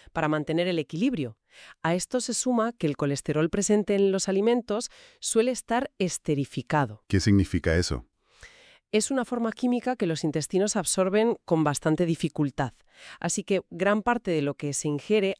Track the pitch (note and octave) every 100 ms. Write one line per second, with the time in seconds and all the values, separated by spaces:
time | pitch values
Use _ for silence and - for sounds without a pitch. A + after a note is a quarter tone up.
0 | - D#3+ D#3 D#3 D3+ D#3+ F3+ E3+ C#3 D#3+
1 | C4 A3 B2 - _ - - - E3 F3+
2 | - B3+ A#3+ A3+ B3+ A#3+ A3+ - D#3 C#3
3 | C#3+ C#3+ - D3+ D#3+ G#3 G3 G#3 G#3 G3+
4 | G3 F#3+ G3 F#3+ A3 A#3+ A3+ G#3+ - -
5 | - _ - A3+ B3 A#3+ - A#3 C4+ -
6 | F3+ - - C#3+ C#3 - - D3+ B2 G#2
7 | - G2 G#2+ G2+ F2+ F2+ F2 E2 F2 B1
8 | - _ _ _ - - - - _ G#3+
9 | - C4+ A#3 A#3+ A3+ - B3 A#3+ B3 B3+
10 | F3 D#3+ D#3 D3+ D3 F#3 G#3 G#3 D#3 -
11 | F#3 G#3 A3+ G3+ - E3 D3 C3+ D#3+ D#3
12 | E3+ D#3+ D#3+ - C#3+ - C3 - _ -
13 | - - E3+ - - F#3+ - E3+ F#3+ G#3+
14 | A#3+ A#3+ F#3+ D#3+ C#3+ C#3 C#3+ C#3 D#3 D3
15 | - G#3+ F#3+